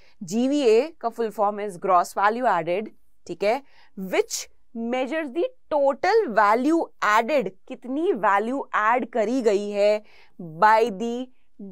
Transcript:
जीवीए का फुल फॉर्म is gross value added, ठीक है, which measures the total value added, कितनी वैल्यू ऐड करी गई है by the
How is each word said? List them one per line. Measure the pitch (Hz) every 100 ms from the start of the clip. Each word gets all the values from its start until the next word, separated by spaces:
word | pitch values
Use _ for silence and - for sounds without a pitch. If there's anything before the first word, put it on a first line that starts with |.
| - -
जीवीए | 165 220 254 294 254 220 311 -
का | 233
फुल | 226 226
फॉर्म | 202 208 208 208
is | 175 196
gross | 180 190 -
value | 202 233 247 180
added, | 165 180 220 - - - -
ठीक | 170
है, | 202 262 277 - - -
which | 190 311 453 - - - - 226 233
measures | 254 262 320 302
the | 269 508 - -
total | 302 277 277 359 453 370 208
value | 208 226 262 330 - - 202
added, | 214 233 294 139 - -
कितनी | 262 247 277 359
वैल्यू | 262 175 202 226 277 - 190
ऐड | 214 254 -
करी | 233 214 269
गई | 226 202 208
है | 208 208 214 214 - - - 170 156
by | 214 226 240 185
the | 233 240 254 - - - 196